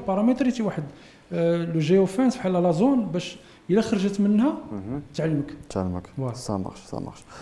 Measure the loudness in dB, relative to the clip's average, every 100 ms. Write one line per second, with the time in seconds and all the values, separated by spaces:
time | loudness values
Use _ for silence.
0 | 0 2 2 2 2 0 -2 -4 -8 -14
1 | -20 -20 -8 0 2 2 0 -2 4 4
2 | 4 2 0 2 0 2 2 4 4 4
3 | 0 -4 -6 -14 -20 -20 0 2 2 2
4 | 0 2 2 4 4 0 -8 -10 -6 -8
5 | -8 -4 -2 -2 -4 -10 -6 -2 -2 -4
6 | -8 -6 -6 -6 -4 -4 -4 -10 -12 -10
7 | -10 -12 -20 -18